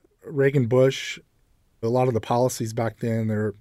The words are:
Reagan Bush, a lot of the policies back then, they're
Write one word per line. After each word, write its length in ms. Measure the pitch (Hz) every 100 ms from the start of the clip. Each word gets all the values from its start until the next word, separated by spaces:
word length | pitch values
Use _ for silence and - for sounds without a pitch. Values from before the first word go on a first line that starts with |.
| _ _ -
Reagan 420 | 147 139 139 117
Bush, 520 | 127 131 131 - - _ _ _ _ _ _
a 60 | 113
lot 220 | 127 127
of 40 |
the 60 | 110
policies 540 | - 120 127 - 113
back 260 | 113 113 -
then, 280 | 120 113 110
they're 260 | 107 107 98